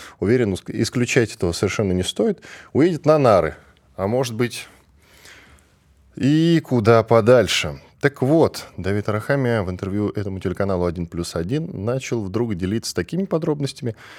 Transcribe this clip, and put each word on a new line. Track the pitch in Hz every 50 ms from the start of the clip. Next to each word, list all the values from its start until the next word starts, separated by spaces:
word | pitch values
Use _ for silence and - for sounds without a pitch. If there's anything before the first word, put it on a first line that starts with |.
| - - - -
уверен, | - 95 120 127 120 101 95
уск-, | - - -
исключать | - 110 113 - - 123 120 - - 135 117 - -
этого | - - 87 85
совершенно | - - 95 - - 107 95 92
не | 90 90
стоит, | - - - 220 226 196 - - - - - - - -
уедет | 120 151 185 175 147 -
на | 147 156 156
нары, | 139 120 104 90 80 76 69 - - _ _ _ _ _ _
а | - 95 101
может | 117 127 135 117 113
быть, | 110 123 113 - - - - - _ _ _ _ _ _ _ _ _ - - - - - _ _ _ _ _ _ _ _ _ _ _ _ _ _
и | - - 131 147 156 165 170 170 160 -
куда | - 131 120 104 120 120 113
подальше. | 110 - 117 113 104 113 127 123 104 85 - - - 80 71 69 - _ _ _
Так | - 143 143 -
вот, | 131 127 156 165 139 98 - - - - - -
Давид | 87 95 101 104 101 -
Арахамия | 104 107 107 - 139 139 131 120 117 110 95
в | 92
интервью | 92 92 - 95 95 104 104 95
этому | - 104 101 98 95 95
телеканалу | - 95 87 - 101 98 95 90 87
«Один | 87 82 90 85 82
плюс | - 82 85 - -
один» | 85 85 90 127 156 165 - - - 95
начал | 110 127 135 127 - 123 117 104
вдруг | 92 92 110 123 117 104
делиться | 85 92 92 104 113 - - -
такими | - 90 - - 175 196
подробностями, | - - 160 160 160 151 147 143 131 - - 135 120 107 - - - -